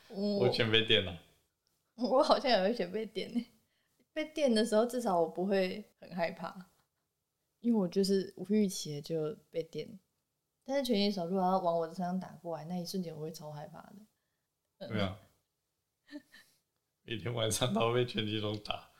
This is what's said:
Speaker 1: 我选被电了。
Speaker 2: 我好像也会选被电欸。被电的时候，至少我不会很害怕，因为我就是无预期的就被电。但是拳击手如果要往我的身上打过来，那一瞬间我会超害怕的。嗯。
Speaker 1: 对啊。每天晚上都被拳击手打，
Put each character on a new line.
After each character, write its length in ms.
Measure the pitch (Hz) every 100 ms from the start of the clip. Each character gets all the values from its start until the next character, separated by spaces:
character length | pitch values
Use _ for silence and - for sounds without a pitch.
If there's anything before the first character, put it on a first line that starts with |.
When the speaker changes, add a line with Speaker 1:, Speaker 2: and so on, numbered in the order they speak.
| -
Speaker 1:
我 420 | 202 208 202 123
选 180 | - 113
被 120 | 113 113
电 200 | 107 92
了。 160 | 85 - _ _ _ _ _ _ -
Speaker 2:
我 280 | 226 262
好 160 | 302 233
像 120 | 269
也 100 | 214
会 120 | 190
选 180 | 240 175
被 140 | 214 226
电 240 | - -
欸。 160 | 240 - _ _ _ _ _ _
被 140 | 311 302
电 260 | 320 277
的 120 | 220 220
时 100 | 214
候， 80 |
至 160 | 240 254
少 220 | 226 175
我 60 | 165
不 180 | - 190
会 400 | 196 185 214 - _
很 120 | - 175
害 160 | 165
怕， 400 | 170 170 185 - _ _ _ _ _ _ _ _ _
因 120 | 240
为 80 | 226
我 80 | 175
就 160 | 190
是 300 | 190 196 - -
无 100 | 185
预 180 | 214 196
期 280 | - 151 147
的 60 |
就 360 | 151 165 151 - _
被 100 | 170
电。 380 | 160 151 - 190 _ _ _ _ _ _ -
但 100 | 277
是 80 |
拳 120 | 247 202
击 160 | 202
手 160 | 196 170
如 80 | 190
果 60 |
要 160 | 180 190
往 180 | 175 170
我 100 | 165
的 60 |
身 100 | 175
上 160 | 175 185
打 100 | -
过 280 | 151 170 156
来， 80 | 156
那 140 | 180
一 60 | 170
瞬 180 | 190
间 120 | 165 156
我 60 |
会 100 | 156
超 200 | - 151
害 160 | 151 151
怕 120 | 160
的。 160 | - 196 214 _ _ _ _ _ _ -
嗯。 100 | 151
Speaker 1:
对 100 | 110
啊。 200 | 98 98 - _ _ _ _ _ _ _ _ 294 - - - _ _ _ _ _
每 120 | - 110
天 140 | 82
晚 180 | 117 110
上 200 | - 127
都 220 | 202 117
被 100 | 123
拳 220 | 123 110 107
击 140 | 107
手 140 | 104 104
打， 360 | - - - _